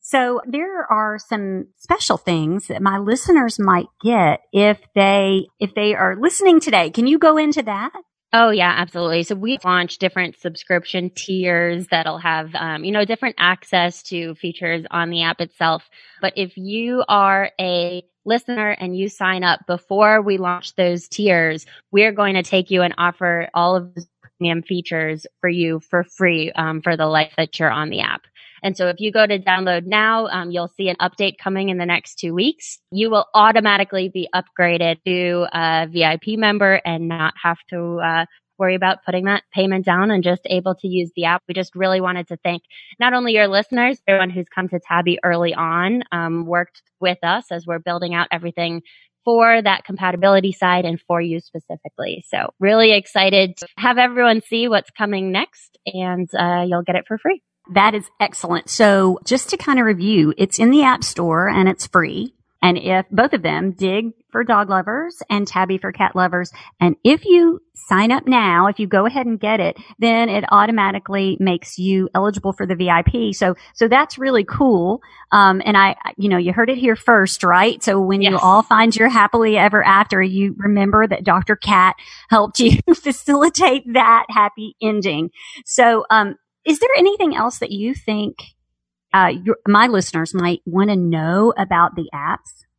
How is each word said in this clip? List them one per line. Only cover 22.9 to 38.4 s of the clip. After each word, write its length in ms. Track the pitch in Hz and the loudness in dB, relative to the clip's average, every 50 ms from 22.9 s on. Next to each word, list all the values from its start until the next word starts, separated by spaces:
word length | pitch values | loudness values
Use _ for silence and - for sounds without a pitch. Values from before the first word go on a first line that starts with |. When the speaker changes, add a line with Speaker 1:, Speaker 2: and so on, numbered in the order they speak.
| - - | 0 -2
Speaker 2:
offer 500 | 175 175 175 _ 190 175 170 170 165 - _ | -2 -2 -2 _ -4 -2 -2 -2 -4 -4 _
all 240 | 170 175 175 185 185 | -2 0 0 0 -2
of 180 | 175 180 180 | -4 -6 _
those 120 | 175 170 _ _ _ _ - _ _ | -18 -18 _ _ _ _ -20 _ _
premium 260 | 180 170 165 165 165 | -4 -2 -2 -2 -4
features 640 | - 196 180 170 - 170 165 160 156 156 156 - - _ _ | -6 -6 -6 -6 -6 -6 -6 -4 -6 -6 -8 -12 -20 _ _
for 100 | - 180 | -4 -2
you 300 | 175 175 170 165 160 160 | -2 0 -2 -2 -2 -6
for 240 | - _ - 175 175 | -8 _ -4 -4 -4
free, 480 | 175 _ - 190 180 170 160 156 165 - - | _ _ -2 0 0 0 0 -4 -6 -6 -6
um, 240 | 160 160 160 160 | -6 -4 -6 -6
for 160 | 151 - 170 160 | -4 -4 -2 0
the 80 | 160 | -2
life 260 | 156 156 156 156 156 - - | 0 2 0 0 0 -2 -4
that 200 | 165 156 - - | -4 -4 -4 -2
you're 140 | 160 151 | -2 -2
on 180 | 113 147 151 151 | 0 -2 -4 -6
the 120 | - - | -6 -8
app. 220 | - - - - _ _ _ _ - - _ - - | -8 -8 -8 -12 _ _ _ _ -20 -20 _ -8 -8
And 120 | 196 190 | -8 -4
so 120 | - 185 180 | -2 -4 -4
if 120 | 180 180 | -4 -4
you 120 | 208 220 | -6 -4
go 160 | 202 220 214 208 | 0 2 2 2
to 100 | 208 196 | 0 -2
download 480 | 185 196 185 185 185 180 180 175 175 | 0 0 0 0 0 -2 -2 -2 -2
now, 400 | 185 208 214 214 220 226 226 226 214 | -2 -2 0 2 2 0 0 -2 -4
um, 220 | - 185 175 175 | -6 -6 -8 -6
you'll 200 | 175 175 175 180 | -6 -6 -8 -8
see 200 | _ _ 196 185 | _ _ -6 -6
an 60 | 175 - | -4 -2
update 380 | 180 180 _ - 208 196 185 _ | -4 -6 _ -4 -4 -4 -4 _
coming 320 | - 190 190 190 196 196 | -8 -6 -4 -4 -4 -4
in 80 | 185 180 | -4 -4
the 80 | 175 | -4
next 300 | 175 175 170 - - - | -2 -4 -4 -4 -8 -18
two 180 | - - 170 165 | -12 -10 -6 -4
weeks. 460 | 175 196 269 320 _ - - - - _ _ | -2 -2 -2 -4 _ -12 -20 -20 -20 _ _
You 200 | - 196 214 226 | -6 -4 -2 0
will 140 | 220 208 - _ _ | 0 0 -2 _ _
automatically 720 | 214 208 220 226 226 214 214 202 196 196 196 - 190 185 185 | 4 4 6 4 4 2 2 2 0 0 -2 -4 -6 -6 -6
be 180 | 180 185 175 - - | -6 -8 -10 -6 -6
upgraded 640 | 185 180 _ _ - 180 175 170 170 175 165 165 160 _ | -6 -6 _ _ -2 0 0 0 0 0 -2 -2 -4 _
to 400 | 190 180 180 180 175 175 175 175 - - | -4 -4 -2 -2 -2 -2 -2 -4 -4 -4
a 340 | 170 165 165 160 160 165 160 | -4 -2 0 0 -2 -2 -4
V 160 | 165 170 165 | -2 0 0
I 140 | 156 160 165 | 0 0 -2
P 180 | - - 214 | -6 -6 -4
member 460 | 220 220 208 208 208 202 196 190 - - | -2 0 0 0 2 2 2 2 0 0
and 240 | 175 170 165 165 165 | -4 -6 -6 -4 -6
not 280 | 165 165 156 160 - - | -4 -2 -4 -4 -4 -4
have 180 | - 170 170 - _ _ | -4 -4 -4 -4 _ _
to, 300 | - 175 170 170 170 170 | -10 -8 -8 -6 -6 -4
uh, 260 | 170 165 165 165 165 - _ _ | -4 -2 -2 -2 -4 -6 _ _